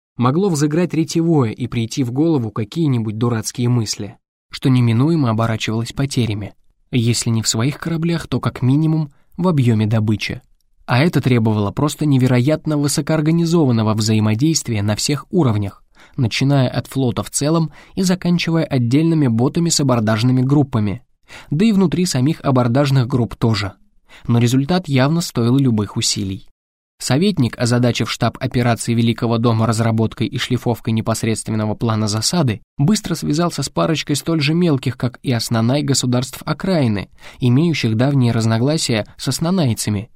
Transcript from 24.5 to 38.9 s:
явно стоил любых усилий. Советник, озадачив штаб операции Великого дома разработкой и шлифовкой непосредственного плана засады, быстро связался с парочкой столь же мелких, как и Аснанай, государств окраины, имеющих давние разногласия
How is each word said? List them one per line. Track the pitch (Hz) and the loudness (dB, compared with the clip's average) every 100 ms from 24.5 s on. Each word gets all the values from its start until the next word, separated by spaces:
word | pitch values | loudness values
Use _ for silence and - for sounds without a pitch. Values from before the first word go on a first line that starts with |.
| 131 139 180 165 | 2 0 -2 0
явно | 131 139 165 | 0 2 0
стоил | - 120 117 135 | -2 0 2 4
любых | 131 107 101 117 | 4 2 -2 -4
усилий. | - - 98 95 - _ _ _ _ - | -4 -4 -6 -8 -14 _ _ _ _ -10
Советник, | - 131 202 180 117 - | -2 2 2 2 0 0
озадачив | 117 120 123 - 113 | 0 2 2 0 -4
штаб | - - - | -2 -4 -2
операции | 123 127 120 113 - | -4 0 0 0 0
Великого | 117 117 110 117 113 | 0 0 0 0 0
дома | 120 110 113 | 2 2 2
разработкой | 110 113 113 110 - 110 | 2 0 2 0 -2 -4
и | 123 | -4
шлифовкой | - 123 120 113 - | -4 -2 -2 -4 -2
непосредственного | 110 113 110 113 107 - 107 107 | -2 -2 -2 -2 -4 -4 -4 -4
плана | 101 120 107 107 | -2 -2 0 0
засады, | 110 - 180 131 101 _ - | -2 -2 0 0 -2 _ -2
быстро | 147 214 - 165 | 0 0 -2 -6
связался | 156 151 175 - | -2 0 -2 -2
с | 139 | -6
парочкой | 170 165 151 - | -2 -2 -2 -2
столь | 143 - 165 | -4 -2 -2
же | 139 | 0
мелких, | 165 175 135 127 - | 2 2 0 -2 -4
как | 123 - | -6 -6
и | - | -4
Аснанай, | 117 - 113 113 147 | -2 0 0 2 0
государств | 143 127 123 120 131 - | 0 0 0 -2 -4 -8
окраины, | - 151 190 175 120 101 90 - - - | -8 -6 -2 0 0 -2 -6 -14 -20 -2
имеющих | 123 123 170 139 117 110 | 2 4 2 0 0 0
давние | 135 139 120 | 2 2 2
разногласия | 117 110 113 135 160 - | 2 2 2 0 -2 -2